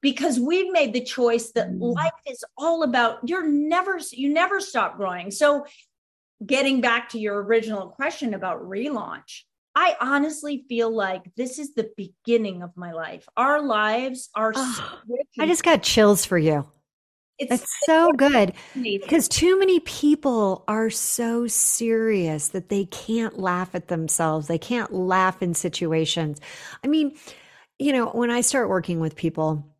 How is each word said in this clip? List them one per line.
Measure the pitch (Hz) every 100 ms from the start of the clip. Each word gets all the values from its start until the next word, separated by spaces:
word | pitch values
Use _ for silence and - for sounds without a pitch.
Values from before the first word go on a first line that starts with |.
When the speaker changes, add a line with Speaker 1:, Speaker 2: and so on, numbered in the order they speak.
Speaker 1:
because | 285 254 311 254
we've | 247 359 370
made | 349 277
the | 240
choice | 240 - 240 233 226
that | 233 190
Speaker 2:
Mm. | 185 240 240
Speaker 1:
life | 320 - 294
is | 240 - -
all | 311 330
about, | 302 247 233 - 247
you're | 370 311
never, | 294 302 339 370 359 285
you | 240 277
never | 302 370 392
stop | 381 247 190 -
growing. | 196 180 180
So | 196 294 294 - - _ _ _ _ _ _
getting | 202 269 269 269
back | 240 233 240
to | 233
your | 208 202
original | 202 226 220 208 180
question | - 285 - 247
about | 190 185 156
relaunch, | 175 196 269 247 - - - - _ _ _ 285
I | 359 -
honestly | 254 285 302 302 294 285 -
feel | 233 226
like | 226 190 185 180 -
this | 247 254
is | 285 233
the | 220 -
beginning | 180 _ - 233 208 180
of | 175 180
my | 175
life. | 165 165 151 - -
Our | 254 294
lives | 285 214 214 226 262 254 - 208
are | 220 226
Speaker 2:
Oh, | 254 233
Speaker 1:
so | - - 214
rich | 247 285 -
Speaker 2:
I |
Speaker 1:
and | 311
Speaker 2:
just | 349
got | 262 302
chills | - - 214 202 -
for | 180
you. | 156 151 139 _ _ _ _ _ _ _
Speaker 1:
It's | 277
Speaker 2:
That's | 247 - - -
so | 320 339
good | 277 277 262 196 - - 269
Speaker 1:
amazing. | 233 196
Speaker 2:
because | - 320 -
too | - 339 381
many | 381 359
people | - - 294 302 285 233 202 185 -
are | 214 226
so | 220 - - 233 233 240
serious | - - - 233 226 220 208 170 156 147
that | 190 180
they | 202 190
can't | - - 226 226 -
laugh | 185 180 185
at | 185 -
themselves. | 170 160 - 160 156 147
They | 165
can't | - 240 208
laugh | 185 185 185 185 185
in | 180
situations. | 170 175 - 170 160 160 - 156 147 - - - -
I | 269
mean, | 311 294 285 - - - - _ _
you | 277
know, | 262 233
when | 233 240
I | 240
start | 240 277 208
working | 185 170 170
with | 160 160
people | 160 160 156 156 147